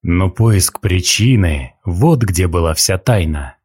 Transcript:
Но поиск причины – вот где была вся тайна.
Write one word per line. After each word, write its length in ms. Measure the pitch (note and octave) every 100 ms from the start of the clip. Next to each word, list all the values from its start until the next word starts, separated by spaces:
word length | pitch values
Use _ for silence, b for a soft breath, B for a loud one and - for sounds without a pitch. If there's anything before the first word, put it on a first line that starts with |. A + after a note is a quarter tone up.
Но 280 | E2+ F2 F#2
поиск 520 | - A2+ G2+ F2+ -
причины – 920 | G2 F2+ - - A#2 A#2+ F2 D2 B1+ _ -
вот 380 | F2 D3 D3+
где 240 | G#2+ F2 F2+
была 260 | F2 E2
вся 240 | D#2 - F#2
тайна. 580 | - A2 D#2+ D2 C2 -